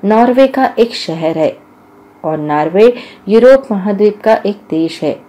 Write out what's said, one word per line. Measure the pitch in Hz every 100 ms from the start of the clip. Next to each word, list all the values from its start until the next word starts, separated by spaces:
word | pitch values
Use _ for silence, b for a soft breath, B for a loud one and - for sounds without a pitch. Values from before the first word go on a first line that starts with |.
| 196
नॉर्वे | 220 247 247 269
का | 269 262 -
एक | 233 -
शहर | - 165 160 160
है | 151 - _ _ _ _ _ _
और | 156 156
नॉर्वे | 151 147 156 175 226 247 B B -
यूरोप | 220 240 269 269
महाद्वीप | 202 190 202 208 208
का | 226 220
एक | 202 202 _
देश | 160 160 -
है। | 151 -